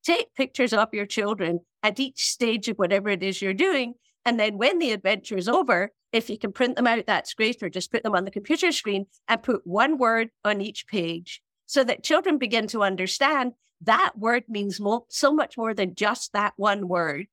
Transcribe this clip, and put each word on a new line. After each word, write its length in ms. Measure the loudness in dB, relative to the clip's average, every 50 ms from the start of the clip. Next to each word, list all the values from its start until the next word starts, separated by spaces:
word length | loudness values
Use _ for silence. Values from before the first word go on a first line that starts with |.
| 2
Take 300 | 2 0 0 0 _ _
pictures 400 | -4 -4 -4 _ -2 0 2 2
of 140 | 2 2 0
your 140 | -2 -6 -6
children 540 | -4 -4 -2 -2 -2 -2 -2 -2 -2 -2 -4 _ _ _ _
at 160 | -2 -2 0 -2
each 280 | -4 -4 -4 -4 -4
stage 420 | -4 -2 0 0 0 0 0 -2 -4
of 80 | -2
whatever 320 | 0 2 2 2 2 2 0
it 140 | -2 -2
is 180 | -2 -4 -4 -2
you're 140 | -4 -4 0
doing. 400 | 0 2 2 2 0 -2 -4 -8 _ _ _ _ _ _
And 120 | 0 2 2
then 200 | 0 0 0 2
when 200 | 0 2 2 2
the 140 | 0 0
adventure 460 | -2 0 0 0 0 0 -4 -6 -6 -4
is 100 | 0 2
over, 420 | 2 2 2 2 2 0 0 -4 _ _ _ _
if 160 | -2 -2 -2 -2
you 80 | -8 -6
can 140 | -6 -8
print 240 | 0 0 0 0 2
them 100 | 2 2
out, 200 | 2 2 2 0
that's 260 | 0 0 0 0 -6
great, 300 | -2 0 0 0 0 -2
or 80 | -6 -6
just 200 | -6 -6 -6 -2
put 120 | -4 -2
them 120 | 0 2 2
on 120 | 2 0
the 40 | 0
computer 420 | -8 -8 -2 -2 0 2 2 0
screen 340 | 0 0 -2 -2 -2 -2 -4 _ _ _ _ 0
and 140 | 0 0
put 240 | 2 -2 -2 -2 -2
one 300 | -4 2 2 2 2 4
word 320 | 2 2 2 4 2 0 -2 _ _ _
on 160 | 0 0 0
each 260 | -2 -6 -8 -12 -12
page 540 | -6 -4 -2 -2 -2 -4 -8 -10 -14 -18 -18 _ _ _ _ _
so 180 | -2 0 2
that 220 | 2 2 -2 -4 -2
children 320 | 0 0 2 2 2 0
begin 300 | 0 0 0 0 0 0
to 160 | -2 -2 0
understand 720 | 0 0 0 -2 -4 -4 -2 0 0 2 2 0 -2 -2 -6 _ _ _ _ _
that 320 | 2 2 4 4 4 0 -2 -2
word 260 | 0 0 0 0 -2 -4
means 280 | -4 -4 -2 -2 -4 -2
mo-, 280 | 0 0 0 -2 -2 _
so 240 | -4 2 2 4
much 240 | 4 4 0 0 -4
more 160 | -4 -4 -2
than 220 | 0 -2 -2 -2 -2
just 400 | 0 0 0 0 0 -6 -4 -2
that 180 | 0 0 0 -2
one 320 | 0 2 2 2 2 -2 0
word. 360 | 0 0 0 0 -2 -4 -8 _